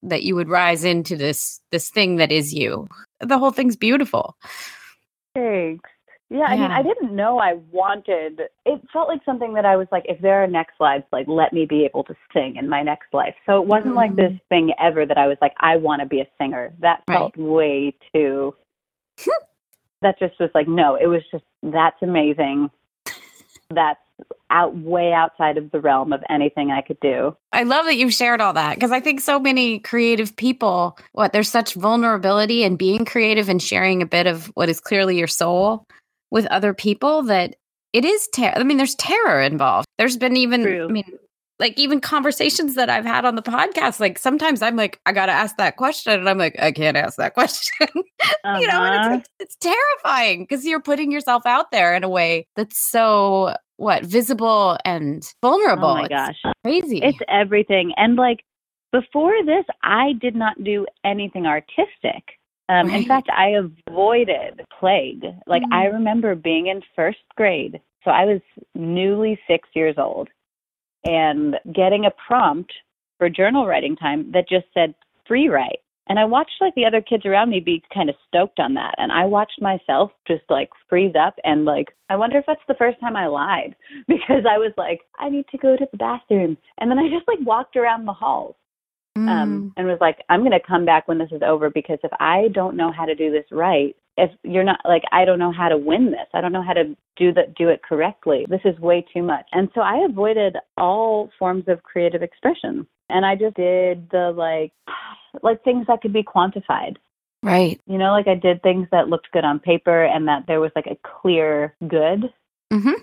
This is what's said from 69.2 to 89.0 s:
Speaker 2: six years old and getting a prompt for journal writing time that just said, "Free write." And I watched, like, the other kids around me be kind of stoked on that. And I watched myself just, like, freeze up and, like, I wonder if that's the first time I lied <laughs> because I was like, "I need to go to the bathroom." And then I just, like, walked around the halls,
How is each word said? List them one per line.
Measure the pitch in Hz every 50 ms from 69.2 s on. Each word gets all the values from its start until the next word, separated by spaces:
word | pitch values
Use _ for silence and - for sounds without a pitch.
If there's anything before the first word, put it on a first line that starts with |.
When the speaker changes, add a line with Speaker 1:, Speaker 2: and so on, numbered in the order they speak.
| 220 220 214 196 -
Speaker 2:
six | - 165 160 _ _ _
years | 160 160 160 151 147
old | - - 82 82 - - _ _ _ _ _ _ _ _ _ _ _ _ _ _ _
and | 165 165 165 160 156 151 147 151 147 139 - - - 165
getting | 190 185 190 196 208 214
a | 202
prompt | - _ - - 240 254 233 170 147 170 180 _ - - _ _ _ _ _ _ _ _
for | 180 175
journal | 170 - 185 202 247 277 254
writing | 196 170 143 135 139 156
time | - 165 151 143 147 156 - 160
that | 180 180 -
just | 185 185 180 _ _
said, | 190 170 156 151 _ _ _ _ _ _
"Free | _ 226 254 294 311
write." | 185 139 127 - - - _ _ _ _ _ -
And | 196 208
I | 214
watched, | 220 226 262 320 - - -
like, | 381 381 -
the | - 240
other | 226 220 220
kids | 214 - 240 220 190
around | 202 196 202 220 240
me | 220 185
be | 170 175 170 165 _ _ -
kind | 196 180 147
of | 143 _ _
stoked | _ - 175 185 196 _ -
on | - 127 135
that. | 139 - - - -
And | - - -
I | - 180
watched | 196 202 202 214 214 - - 208
myself | 196 190 180 _ - 139 139 190 208 _ _ _
just, | - 170 156 _ _
like, | 160 135 139 - - _ _ _
freeze | - 180 196 196 160
up | 156 156 180 190 - -
and, | 160 151 151 151
like, | 151 147 143 147 - _ _ _ _
I | 196
wonder | 196 220 240 240 285
if | 285
that's | - 311 311 _
the | - 277
first | - 240 240 240 240
time | 240 240 226
I | 208 185 160
lied | 143 143 143 185 196 170 - - - _ _ -
<laughs> | 285 285 247 -
because | 339 339 - - 262 269 208 233
I | 214 214
was | 220 220 208
like, | - - 180 170 170 _ _ _ -
"I | - 285
need | 285 285 277 _
to | - 262
go | - 269 262
to | 262 277 269
the | -
bathroom." | 202 226 226 240 247 _ _ 214 196 185 165 160 - _ _ _ -
And | 226 233
then | 254 262
I | 320 320
just, | 285 339 330 -
like, | 480 370 285
walked | 233 220 226 262 - _
around | 254 233 240 226 226 226
the | 214 196
halls, | - 220 139 135 - - - - _ _ _ _ _ _ _ _ _